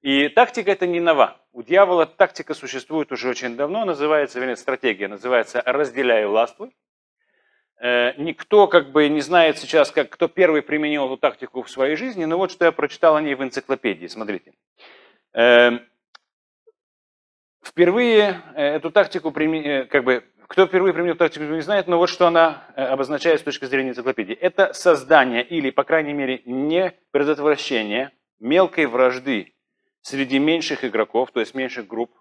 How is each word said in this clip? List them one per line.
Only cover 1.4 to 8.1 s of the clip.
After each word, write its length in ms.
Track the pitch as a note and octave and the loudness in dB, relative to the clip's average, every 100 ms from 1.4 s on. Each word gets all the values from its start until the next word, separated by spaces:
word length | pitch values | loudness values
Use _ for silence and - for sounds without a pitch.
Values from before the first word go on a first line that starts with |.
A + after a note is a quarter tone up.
| _ | _
У 80 | B2 | -20
дьявола 460 | A#2 F3+ G3 F3 D#3+ | 0 2 4 2 0
тактика 460 | _ D3+ - - | _ 0 0 -12
существует 560 | D3+ B2+ C3 - D#3+ D3 | -12 -10 -12 -6 -6 -6
уже 180 | B2 B2 | -6 -6
очень 260 | B2 B2+ | -6 -8
давно, 300 | A#2 D3 G#3 | -6 -4 -2
называется, 540 | G#3 D3 D3+ D3+ C#3+ - | -4 -2 0 0 0 -4
вернее, 160 | C3 | -6
стратегия 520 | A2+ - B2+ B2+ G2 G2+ | -6 -6 -2 -2 -4 -8
называется 540 | G2+ B2 B2 - A#2+ | -8 0 0 0 -4
"разделяй 580 | B2+ C3+ C#3+ A#2+ B2+ A2+ | -2 -2 -2 -2 0 2
и 20 | |
властвуй". 460 | G#2 G#2+ A#2 _ B3+ _ _ _ _ _ _ _ _ _ _ _ | 2 0 -2 _ -20 _ _ _ _ _ _ _ _ _ _ _
Э, 360 | B2 A#2+ B2 | -2 0 0